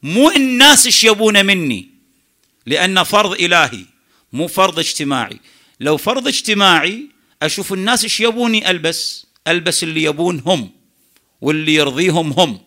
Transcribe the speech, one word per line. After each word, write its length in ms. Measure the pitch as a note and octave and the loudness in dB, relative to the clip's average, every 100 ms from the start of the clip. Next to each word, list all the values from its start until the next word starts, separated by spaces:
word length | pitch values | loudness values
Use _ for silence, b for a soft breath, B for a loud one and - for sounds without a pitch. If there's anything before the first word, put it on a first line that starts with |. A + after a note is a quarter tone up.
مو 260 | C3+ F#3+ D4 | -2 2 4
الناس 560 | E4+ C4 B3 C#4 C#4+ B3+ | 4 0 4 4 6 4
إيش 180 | - | 4
يبون 420 | A3 G#3+ A3 G#3 G3 | 4 4 4 4 2
مني"، 440 | F#3+ D#3 G#2+ F2+ _ _ _ _ _ _ _ - | 0 0 -4 -8 _ _ _ _ _ _ _ -4
لأن 380 | D3+ F3+ F#3+ | -2 0 0
فرض 280 | E3+ G#3 G#3 | 2 2 0
إلهي 540 | F#3 F3 F3 D3 G#2 F2+ _ _ _ _ | 0 0 2 2 -2 -16 _ _ _ _
مو 140 | - E3 | -8 -6
فرض 320 | - F#3+ E3+ | 0 0 0
اجتماعي. 600 | D#3 - D3 C3+ G#2+ - b b b b | -4 -4 -4 -4 -4 -10 b b b b
لو 180 | A#2 D3+ | -2 -2
فرض 300 | - B3+ B3+ | 0 -2 -2
اجتماعي 840 | - - G#3 G3 E3+ D#3 A3 D4 _ _ _ | -4 -2 2 4 4 2 -6 -12 _ _ _
أشوف 320 | D#3 D#3 F#3+ | -6 -4 -6
الناس 300 | F#3+ F#3+ A#3+ | -4 -2 -2
إيش 160 | A3+ - | -2 -2
يبوني 500 | A3+ A3+ A#3+ A3 G3 | -2 0 0 0 -2
ألبس، 560 | F3+ D#3 E3 - - - _ - | -2 -4 -4 -8 -12 -20 _ -4
ألبس 360 | F3 E3+ - | -2 -2 -4
اللي 200 | E3 D#3+ | -4 -2
يبون 380 | D3+ D3+ F3 E3+ B2+ | -2 -2 -2 -2 -2
هم 260 | F3+ G2+ _ _ _ _ _ _ _ | -2 -2 _ _ _ _ _ _ _
واللي 340 | C#3 D#3 D#3 D#3 | -2 -2 2 2
يرضيهم 560 | C#3+ C3 F3+ F3 D#3+ | 2 0 0 0 -2
هم. 300 | C#3+ E3+ G2+ | 0 0 0